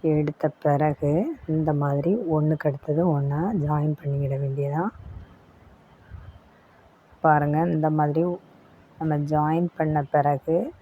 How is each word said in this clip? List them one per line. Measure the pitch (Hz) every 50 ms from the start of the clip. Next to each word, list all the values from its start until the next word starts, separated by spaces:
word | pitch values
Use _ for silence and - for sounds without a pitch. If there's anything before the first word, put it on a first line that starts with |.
| - 160
எடுத்த | 151 151 151 147 151 _ - 151 - _ -
பிறகு | 151 143 139 151 151 143 - - 143 147 170 226 320 320 254 - -
இந்த | 156 156 156 156 147 143
மாதிரி | 143 143 139 143 143 170 196 240 214 165 156
ஒன்றுக்கு | 156 151 151 156 151 - 156
அடுத்தது | 139 139 - - 147 156 175 180 151
ஒன்றா | 143 139 139 143 147 170 202 233 180
ஜாயின் | 147 147 151 151 147 156 151 -
பண்ணிக்கிட | - 143 139 139 143 135 139 135
வேண்டியதான். | 139 135 135 139 143 139 143 156 180 214 - - - - - - - - - - - - - - - - - - - - - - - - - - - - - - _ - _ _ _ _ _ - _ - _ _ _ _ - _ -
பாருங்க, | 160 151 151 147 147 147 156 165 175 170
இந்த | 156 151 156 156 156
மாதிரி | 151 147 147 160 170 180 175 - - - - - _ - - - - _ - -
நம்ம | 160 156 151 147 147 143
ஜாயின் | 156 151 151 151 160 165 175 170 _ -
பண்ண | 160 156 156 151 143 - -
பிறகு | 147 139 143 143 135 - - 160 175 220 302 - -